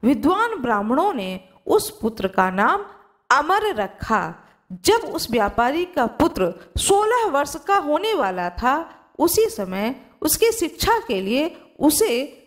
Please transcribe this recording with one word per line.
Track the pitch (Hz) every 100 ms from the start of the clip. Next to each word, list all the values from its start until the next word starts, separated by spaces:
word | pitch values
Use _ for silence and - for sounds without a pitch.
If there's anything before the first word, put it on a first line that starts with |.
विद्वान | 214 262 277 381 466
ब्राह्मणों | 427 247 208 208 262 381
ने | 320 185 185 - _ -
उस | - - -
पुत्र | 226 220 190
का | - 185
नाम | 185 220 392 403 - _ _ _
अमर | 254 302 392 427
रखा। | 240 196 - - 214 165 170 - _ _
जब | 185 -
उस | 453 320 226 -
व्यापारी | 226 202 202 240 302
का | 349 302 233
पुत्र | - 320 - 185 175 - -
सोलह | - 392 427 480 440
वर्ष | 277 285 320
का | 339 403
होने | 302 302 427
वाला | 403 202 185 175
था, | 180 240 285 330 - _ -
उसी | 330 349 440
समय | - 185 185 214 269 - _
उसकी | 311 - 453
शिक्षा | 453 330 - - 440 -
के | 196
लिए | 190 247 320 - - _
उसे | 196 202 440 240 277 -